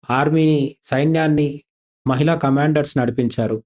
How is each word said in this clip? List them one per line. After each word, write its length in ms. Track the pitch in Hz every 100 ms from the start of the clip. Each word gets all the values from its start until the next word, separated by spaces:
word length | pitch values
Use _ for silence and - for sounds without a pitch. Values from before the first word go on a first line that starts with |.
| -
ఆర్మీని, 640 | 127 147 160 156 151 - -
సైన్యాన్ని 760 | - 135 151 160 156 151 147 147 _ _ _ _ 131
మహిళా 280 | 131 147
కమాండర్స్ 640 | 165 139 135 151 151 143 143
నడిపించారు. 640 | 120 120 120 - 110 110